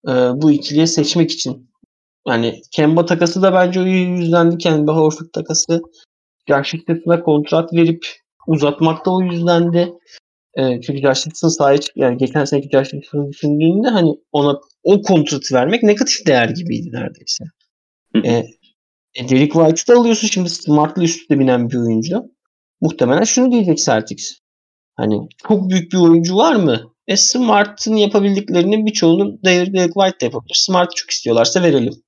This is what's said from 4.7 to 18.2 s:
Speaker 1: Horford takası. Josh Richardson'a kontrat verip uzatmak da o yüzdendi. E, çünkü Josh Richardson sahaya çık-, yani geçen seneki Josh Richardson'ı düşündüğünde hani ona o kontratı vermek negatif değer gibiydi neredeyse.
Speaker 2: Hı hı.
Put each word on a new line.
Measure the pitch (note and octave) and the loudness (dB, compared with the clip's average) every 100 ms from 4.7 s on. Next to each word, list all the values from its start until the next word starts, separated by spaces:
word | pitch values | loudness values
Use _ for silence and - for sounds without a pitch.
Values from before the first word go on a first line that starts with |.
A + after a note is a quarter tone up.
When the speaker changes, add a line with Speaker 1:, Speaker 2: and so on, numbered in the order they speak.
| D#3 D3+ D#3+ | 0 0 2
Speaker 1:
Horford | D#3 D#3 E3 | 0 -2 -10
takası. | - E3 D#3 - E3+ E3 _ _ _ _ _ - | -10 -6 -6 -2 -4 -4 _ _ _ _ _ -2
Josh | C#3+ C#3 | -2 -2
Richardson'a | E3 - E3 E3+ E3+ | -8 -6 -4 0 0
kontrat | E3+ D3+ D3 E3 E3 | 2 0 0 -2 0
verip | E3+ E3 E3 - - _ _ - | 2 2 0 -8 -18 _ _ -4
uzatmak | D#3 C#3+ D3 D#3+ D#3+ - | 0 0 0 -2 0 -2
da | |
o | F#3 | -2
yüzdendi. | F#3 E3+ E3+ E3+ E3+ E3+ F3 F3 _ - _ _ _ | -2 -2 0 2 2 0 -2 -6 _ -20 _ _ _
E, | - C3 A#2+ | -4 -2 -2
çünkü | B2 C#3 | -6 -2
Josh | C#3 C3 D#3 | 0 0 -4
Richardson | - E3 | -2 -2
sahaya | E3 C#3 C#3 | 0 2 2
çık-, | C#3+ - | 0 -2
yani | C3 A#2+ | -2 0
geçen | C3 D3+ C3+ | -2 -2 -2
seneki | C#3+ C#3 | -2 0
Josh | C3+ C3+ | 0 0
Richardson'ı | C#3+ - D3 C#3+ | -10 -8 -8 -6
düşündüğünde | C#3+ D3 D3 D#3+ F#3+ B3 | -6 -2 0 2 2 0
hani | G#3+ E3 - _ | 2 0 0 _
ona | D3 C#3+ C#3+ _ _ | 0 0 -2 _ _
o | E3+ G3+ | 2 2
kontratı | G3+ F3+ D3 C#3 - C3 | 4 2 2 -4 -2 0
vermek | C3 A#3 | 0 2
negatif | G#3+ G#3 - - - | 2 2 0 -2 0
değer | B2+ A2+ | 2 0
gibiydi | A#2 E3+ A2+ E3+ | -4 -6 -8 -8
neredeyse. | A#2+ - - - - - _ _ _ _ _ _ | -10 -10 -12 -10 -10 -10 _ _ _ _ _ _
Speaker 2:
Hı | |
hı. | A2+ | -2